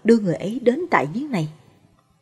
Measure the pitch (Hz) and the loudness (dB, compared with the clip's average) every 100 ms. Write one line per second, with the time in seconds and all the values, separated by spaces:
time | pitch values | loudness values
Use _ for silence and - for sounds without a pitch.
0 | 220 233 190 - 190 240 233 269 359 226 | 2 4 2 -2 -4 0 0 0 0 0
1 | 135 208 302 202 156 - _ _ _ _ | 0 -4 -4 -4 -4 -8 _ _ _ _
2 | _ _ | _ _